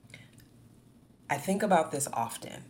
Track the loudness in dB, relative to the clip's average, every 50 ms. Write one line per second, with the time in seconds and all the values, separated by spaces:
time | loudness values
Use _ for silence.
0 | -20 -20 -20 -20 -20 -20 -20 -20 -20 -20 -20 -20 -20 -20 -20 -20 -20 -20 -20 -20
1 | -20 -20 -20 -20 -6 -4 -4 -4 0 0 0 2 4 6 6 6 6 4 0 -2
2 | -2 -2 -2 -2 -2 -4 -4 -8 -10 -12 -12 -14 -16